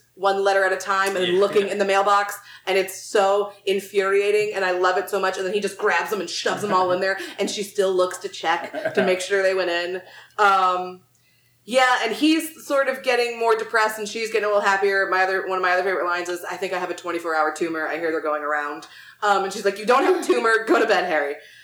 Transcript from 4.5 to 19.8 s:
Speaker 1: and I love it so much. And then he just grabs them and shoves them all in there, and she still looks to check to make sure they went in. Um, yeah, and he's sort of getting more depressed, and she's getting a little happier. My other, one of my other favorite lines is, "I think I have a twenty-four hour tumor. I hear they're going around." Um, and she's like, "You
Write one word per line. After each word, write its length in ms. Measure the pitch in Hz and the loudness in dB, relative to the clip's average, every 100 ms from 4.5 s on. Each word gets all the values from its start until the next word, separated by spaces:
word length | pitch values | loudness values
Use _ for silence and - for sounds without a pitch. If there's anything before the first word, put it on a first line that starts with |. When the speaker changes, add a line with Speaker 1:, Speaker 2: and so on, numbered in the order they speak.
Speaker 1:
and 100 | 190 | -2
I 60 | 190 | -2
love 240 | 180 185 185 | 2 2 0
it 120 | 190 | -2
so 80 | 202 | -2
much. 160 | 190 190 | -2 -2
And 100 | 185 | -4
then 60 | |
he 80 | 208 | -2
just 160 | 196 - | -4 -2
grabs 320 | 214 175 - | 0 0 -2
them 100 | 202 | -4
and 80 | 175 | -4
shoves 320 | - 220 185 | -4 -4 -4
them 100 | 208 | 0
all 180 | 190 185 | 2 2
in 80 | 180 | 0
there, 180 | 190 190 - - | 0 -4 -6 -6
and 120 | 196 | -6
she 120 | - | -4
still 300 | 196 - 190 | -6 -2 0
looks 260 | 185 180 - | 2 0 -2
to 100 | 196 | -12
check 680 | - 180 170 - - - | -6 -2 -2 -4 -6 -4
to 80 | 202 | 0
make 160 | 190 185 | 2 0
sure 220 | 185 196 | 0 0
they 120 | 190 | 2
went 160 | 190 180 | 0 0
in. 320 | 170 175 185 - - - - | -2 -4 -6 -10 -20 -10 2
Um, 640 | 208 196 185 185 185 185 _ _ _ _ _ _ | 4 6 4 2 -4 -10 _ _ _ _ _ _
yeah, 340 | - 254 254 - | -2 2 4 4
and 100 | 226 | 0
he's 520 | 202 302 320 311 - - | 2 2 2 0 -10 -2
sort 220 | 277 262 | 0 0
of 140 | 262 | -2
getting 360 | 262 247 240 233 | 0 0 0 0
more 160 | 226 220 | 2 2
depressed, 420 | 220 233 214 220 | 2 0 0 -2
and 100 | 208 | -8
she's 220 | 226 214 | -6 -4
getting 120 | 214 | -2
a 40 | 208 | 0
little 140 | 208 | 2
happier. 440 | 208 196 196 196 185 | 2 2 2 2 0
My 120 | 185 | 2
other, 240 | 185 190 185 | 0 0 -2
one 120 | 185 | -2
of 40 | |
my 100 | 180 | 0
other 120 | 180 | 0
favorite 220 | 190 185 175 | 0 -2 -2
lines 220 | 175 175 | -2 -4
is, 160 | 180 - | -6 -8
"I 60 | 180 | -8
think 160 | 185 | -6
I 60 | 180 | -4
have 120 | 175 | -6
a 40 | |
twenty-four 400 | 170 175 170 170 160 | -6 -6 -6 -2 0
hour 180 | 156 | 0
tumor. 320 | 156 170 160 151 | -2 -4 -4 -4
I 120 | 151 | -4
hear 120 | 170 | -4
they're 100 | 160 | -2
going 220 | 151 151 | -2 -2
around." 440 | 147 151 147 156 - - - - | -2 -4 -4 -8 -14 -20 -20 -4
Um, 220 | 208 196 | 0 2
and 80 | 190 | 0
she's 120 | 190 | -2
like, 140 | 196 | -2
"You 80 | 196 | 0